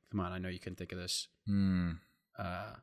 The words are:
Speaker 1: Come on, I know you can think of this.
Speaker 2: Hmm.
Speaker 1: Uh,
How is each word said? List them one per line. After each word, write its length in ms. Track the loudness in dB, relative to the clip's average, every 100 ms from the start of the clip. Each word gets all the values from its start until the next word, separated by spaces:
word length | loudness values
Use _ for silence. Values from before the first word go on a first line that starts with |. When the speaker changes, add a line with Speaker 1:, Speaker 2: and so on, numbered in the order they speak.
| _
Speaker 1:
Come 100 | -2
on, 120 | -2
I 60 | -2
know 100 | -6
you 100 | -6
can 140 | -8 -8
think 160 | -8
of 60 | -6
this. 300 | -4 -4 -6 _ 2
Speaker 2:
Hmm. 460 | 4 6 6 4 -2 -8 _ _ -8
Speaker 1:
Uh, 380 | -6 -4 -8 -12